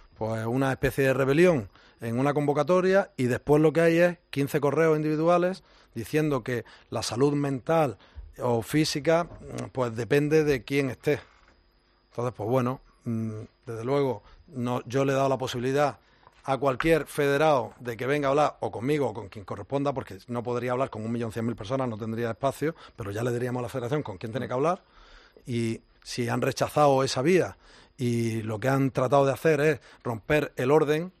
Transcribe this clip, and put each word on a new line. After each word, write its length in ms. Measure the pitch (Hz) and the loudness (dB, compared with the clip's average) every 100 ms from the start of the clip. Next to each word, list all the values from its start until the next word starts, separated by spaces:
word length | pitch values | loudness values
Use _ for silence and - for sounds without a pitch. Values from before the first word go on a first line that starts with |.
| - - | -20 -8
pues, 280 | 110 113 113 | -6 -4 -2
una 260 | 131 135 | 0 0
especie 340 | 127 135 139 135 | 0 -2 2 2
de 80 | |
rebelión 560 | 131 135 143 180 147 95 - - - | 2 2 6 6 4 -2 -14 -20 -12
en 180 | 117 117 | -6 0
una 140 | 139 | 0
convocatoria, 800 | 143 147 143 143 185 185 190 - - | 0 0 0 2 2 4 2 0 -2
y 80 | 123 | 0
después 360 | 120 - 151 | 0 4 6
lo 120 | 156 | 6
que 80 | 147 | 4
hay 160 | 170 165 | 4 6
es 200 | 175 170 - | 4 2 -8
quince 320 | 139 139 151 | -4 -2 0
correos 340 | 139 139 165 156 | 0 2 2 2
individuales 680 | 156 151 165 175 180 190 _ _ _ | 0 0 4 4 2 -4 _ _ _
diciendo 500 | 113 107 156 156 135 | -12 -2 0 0 -2
que 200 | 127 120 - - - | -2 -6 -6 -20 -8
la 140 | 117 | -6
salud 300 | - 117 143 | -4 0 2
mental 640 | 143 143 131 - 165 143 101 - - - - | 2 -2 -4 0 2 2 -2 -16 -20 -18 -6
o 200 | 123 117 | -2 -2
física, 680 | - 151 156 151 139 165 165 - 143 123 117 | 0 0 0 0 2 2 0 -10 -12 -10 -8
pues, 200 | - 123 110 | -4 -4 -4
depende 480 | 107 143 147 156 151 | 0 2 4 4 4
de 180 | 131 | 0
quién 260 | - 143 135 | 0 -2 -2
esté. 300 | 110 151 139 - _ _ _ _ _ _ _ _ | -2 -2 -2 -4 _ _ _ _ _ _ _ _
Entonces, 220 | - 123 107 | -6 -6 -4
pues, 120 | 107 | -2
bueno, 300 | 131 123 131 _ _ | 0 0 -6 _ _
mm, 280 | 120 113 113 107 110 _ - | -6 -6 -6 -8 -16 _ -14
desde 180 | 113 | -10
luego, 400 | 117 143 139 104 - - - | -2 0 0 -4 -10 -20 -18
no, 340 | 135 120 123 123 | -8 -4 -4 -4
yo 180 | 135 | -2
le 80 | 139 | 0
he 40 | 135 | 2
dado 120 | 135 | 2
la 100 | 127 | 0
posibilidad 600 | 127 123 127 143 143 - _ _ - _ - | -4 -4 -2 0 0 -2 _ _ -20 _ -4
a 120 | 135 | 0
cualquier 480 | 139 123 160 160 - | 0 0 2 2 0
federado 680 | - 143 143 156 139 104 - | 0 2 4 4 4 0 -8
de 160 | 123 110 | -10 -6
que 100 | 123 | -2
venga 220 | 147 135 | 0 2
a 20 | |
hablar, 260 | 143 147 - | 2 2 0
o 100 | 113 | -8
conmigo 360 | 101 123 151 123 | -4 -2 0 -2
o 40 | |
con 140 | 107 98 | -4 -12
quien 160 | 107 | -14
corresponda, 500 | 95 101 95 139 139 | -12 -10 -6 -4 -2
porque 260 | 127 120 98 - | -4 -8 -14 -8
no 140 | 120 | -6
podría 300 | 117 120 123 | -4 -4 -2
hablar 180 | 123 135 | -2 -2
con 140 | 110 | -4
un 80 | 110 | -6
millón 220 | 117 113 | -4 -4
cien 120 | 113 117 | -4 -6
mil 100 | 113 | -6
personas, 320 | 104 131 127 | -6 -4 -4
no 80 | 107 | -4
tendría 320 | 113 113 117 | -6 -4 -6
espacio, 420 | 117 135 - 147 - - - | -2 -4 -2 -6 -6 -18 -14
pero 160 | 101 | -10
ya 120 | 104 | -4
le 80 | 123 | -4
diríamos 280 | 120 123 123 | -2 -4 -6
a 40 | |
la 60 | 120 | -6
federación 320 | 131 117 147 | -8 -4 -4
con 140 | 120 95 | -6 -10
quién 140 | 113 | -8
tiene 160 | 123 120 | -8 -6
que 60 | |
hablar. 280 | 127 156 190 _ - - - _ - - | -2 -2 -2 _ -20 -20 -20 _ -18 -6
Y 360 | 117 113 113 _ _ | -4 -4 -6 _ _
si 260 | - - 117 | -12 -6 -2
han 120 | 123 | -2
rechazado 600 | 127 - 117 147 147 135 | -2 -2 0 4 4 4
esa 180 | 135 131 | 2 0
vía 360 | 143 185 104 - - - - - | 2 2 2 -6 -20 -20 -20 -4
y 440 | 123 117 117 113 | -2 0 0 -2
lo 160 | 107 107 | -6 -2
que 100 | 127 | 0
han 220 | 135 135 | 2 0
tratado 340 | - 127 139 135 | 0 2 4 4
de 80 | |
hacer 260 | 123 160 143 | 2 2 4
es 200 | 151 131 - - | 2 0 -8 -12
romper 500 | 123 107 - 151 139 - | -8 -8 0 0 0 -2
el 160 | 127 | 4
orden 400 | 151 147 151 180 _ | 4 4 0 -4 _